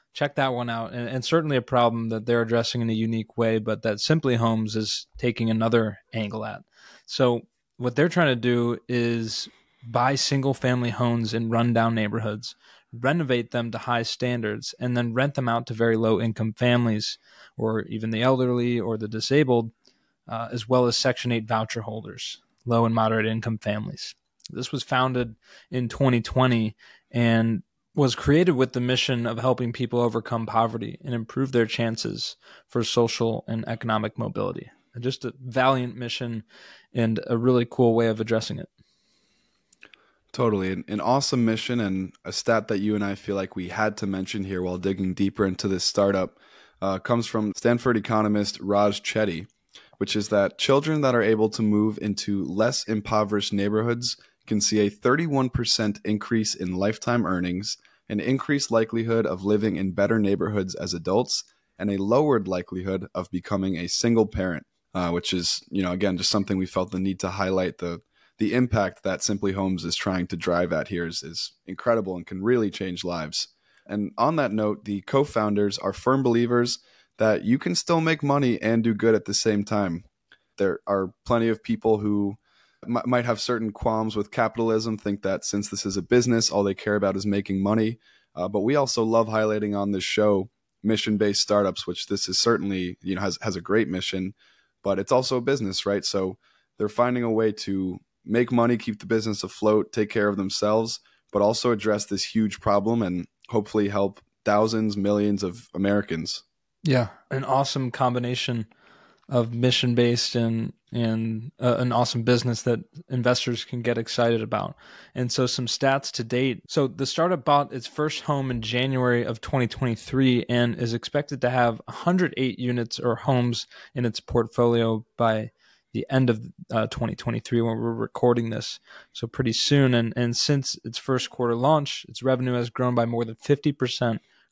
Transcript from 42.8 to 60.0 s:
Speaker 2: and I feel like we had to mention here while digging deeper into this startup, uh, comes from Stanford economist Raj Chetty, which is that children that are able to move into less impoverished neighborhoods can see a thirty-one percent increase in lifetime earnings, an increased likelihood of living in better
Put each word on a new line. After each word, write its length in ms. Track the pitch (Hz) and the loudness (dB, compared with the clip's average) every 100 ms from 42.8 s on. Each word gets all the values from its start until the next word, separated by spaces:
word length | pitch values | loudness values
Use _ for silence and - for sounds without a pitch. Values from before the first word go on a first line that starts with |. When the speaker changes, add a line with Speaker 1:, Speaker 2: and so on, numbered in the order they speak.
| 104 | 0
Speaker 2:
and 100 | 104 | 0
I 100 | 101 | -2
feel 220 | 98 - 98 | -4 -4 -4
like 180 | 95 | -4
we 140 | - 87 | -8 -8
had 300 | 98 107 101 | -2 -2 -2
to 80 | 101 | -4
mention 380 | 95 95 107 | -4 -4 -6
here 180 | 95 92 | -4 -4
while 160 | 90 90 | -4 -2
digging 340 | 95 98 95 | -2 0 -2
deeper 320 | 90 98 - | 0 -2 2
into 240 | 98 95 101 | -2 0 -2
this 160 | 92 | -2
startup, 540 | - - 101 98 92 - _ - - _ | 0 2 4 2 -2 -6 _ -20 -20 _
uh, 180 | 95 95 | -4 -4
comes 280 | - 120 113 | 0 0 0
from 260 | 110 107 | -2 -2
Stanford 440 | - 120 120 131 113 | 0 0 2 2 0
economist 600 | 101 110 107 104 104 - | 0 2 2 2 -2 -4
Raj 420 | 95 101 104 98 | 0 4 4 2
Chetty, 440 | - 110 107 82 98 _ _ - - _ | -2 0 0 -2 -10 _ _ -20 -20 _
which 180 | 101 107 | -2 -2
is 140 | 98 | 2
that 280 | 104 98 - | 2 2 0
children 440 | - 139 156 156 | 2 2 2 2
that 120 | 135 | 2
are 80 | 120 | 4
able 280 | 107 110 110 | 4 4 2
to 120 | 110 | 2
move 360 | 107 104 107 107 | 2 4 2 0
into 440 | 107 98 - 101 | -4 -4 -2 -4
less 380 | 76 95 117 123 - | -2 0 0 0 -2
impoverished 640 | 110 104 110 101 104 98 | -4 0 0 2 0 0
neighborhoods 640 | 101 101 107 117 120 120 - _ _ - | 0 0 0 0 -2 -4 -8 _ _ -4
can 140 | 107 | -2
see 200 | - 107 | 2 2
a 80 | 101 | 2
thirty-one 600 | - 123 147 165 139 127 | 2 2 2 2 0 0
percent 500 | - 117 - 107 104 | -2 -2 0 0 -2
increase 500 | - 104 - 113 107 | -2 -4 0 0 0
in 200 | - 92 | -2 -4
lifetime 520 | 90 101 110 - 120 90 | -2 -2 -2 -2 0 0
earnings, 500 | 90 90 90 104 - _ _ - | -2 -2 -4 -6 -10 _ _ -6
an 100 | 104 | -4
increased 520 | 82 135 - 143 - | 0 -2 0 -2 2
likelihood 560 | 113 110 113 113 113 107 | 0 2 -2 0 0 0
of 180 | 90 | -2
living 320 | 98 107 107 82 | 2 2 2 0
in 160 | 95 | -2
better 260 | 87 | 0